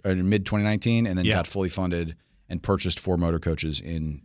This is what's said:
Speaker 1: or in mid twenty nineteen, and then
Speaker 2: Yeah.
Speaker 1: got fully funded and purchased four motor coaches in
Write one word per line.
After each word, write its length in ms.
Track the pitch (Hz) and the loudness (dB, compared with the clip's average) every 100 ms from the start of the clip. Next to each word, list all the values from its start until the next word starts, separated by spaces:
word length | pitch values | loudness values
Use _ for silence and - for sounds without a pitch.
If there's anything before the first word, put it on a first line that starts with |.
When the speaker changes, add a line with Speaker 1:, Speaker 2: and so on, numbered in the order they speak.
Speaker 1:
or 80 | 98 | -2
in 180 | 92 92 | 0 2
mid 160 | 104 95 | 2 2
twenty 180 | 104 | 0
nineteen, 420 | 104 107 117 117 113 | 2 2 2 2 2
and 120 | 90 | 2
then 80 | 90 | 2
Speaker 2:
Yeah. 100 | 98 | 2
Speaker 1:
got 120 | 80 | 0
fully 220 | 101 92 | -2 -2
funded 460 | 95 90 87 82 - _ _ - | -2 -2 -2 -4 -8 _ _ -10
and 160 | 87 | -6
purchased 360 | - 95 90 - | 0 0 2 -2
four 180 | 95 87 | 0 2
motor 220 | 85 85 | 2 2
coaches 400 | 85 76 80 76 | 0 -2 -2 -4
in 420 | - 82 78 73 | -6 -6 -4 -8